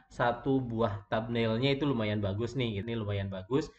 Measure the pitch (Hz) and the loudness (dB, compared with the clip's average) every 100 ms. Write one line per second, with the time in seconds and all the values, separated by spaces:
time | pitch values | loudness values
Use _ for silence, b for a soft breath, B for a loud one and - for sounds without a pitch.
0 | B - 120 117 143 135 117 110 113 101 | B 0 0 2 2 2 2 0 0 0
1 | - 110 117 117 113 113 139 135 147 117 | -2 -2 0 0 2 2 2 2 2 2
2 | 107 104 98 98 117 131 117 101 113 117 | 0 0 0 -2 -2 -2 -2 -2 -4 -4
3 | 101 101 98 95 95 139 156 | -2 -2 -2 -6 0 0 0